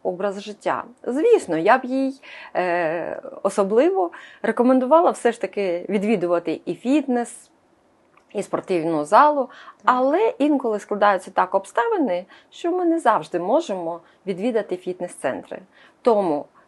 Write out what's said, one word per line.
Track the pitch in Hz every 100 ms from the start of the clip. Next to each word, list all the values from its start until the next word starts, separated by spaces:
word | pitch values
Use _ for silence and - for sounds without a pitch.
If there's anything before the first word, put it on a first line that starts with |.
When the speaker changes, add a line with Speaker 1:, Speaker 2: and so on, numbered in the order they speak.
Speaker 1:
образ | 185 180 202 196
життя. | 202 202 175 135 - -
Звісно, | - 262 453 427 - 160
я | 180 254
б |
їй, | 262 262 269 269 - - - -
е, | 180 175 160 165 - - - -
особливо | 196 202 196 220 330 381 349 - - -
рекомендувала | - 220 247 262 254 320 339
все | - 240
ж | 226
таки | 190 - 196 170 -
відвідувати | 202 208 214 175 175 170 156
і | -
фітнес, | 170 240 294 277 247 233 - - _ _ _ _ _ _ _ _
і | 202
спортивну | 185 - - 180 160 156
залу, | 147 214 294 294
Speaker 2:
Так. | 139 - - -
Speaker 1:
але | - 254 262 330 453 -
інколи | 294 285 247 208
складаються | - 208 208 185 190
так | 196 180
обставини, | 196 196 - 466 415 254 175 - - _
що | - 339
ми | 359
не | 339 330
завжди | 262 202 156 175
можемо | 180 277 330 190 165 170 _ _ 185
відвідати | 180 233 220 202 180
фітнес-центри. | 180 180 175 - 139 110 - - 190 _ - _
Тому | 254 208 185 147 - _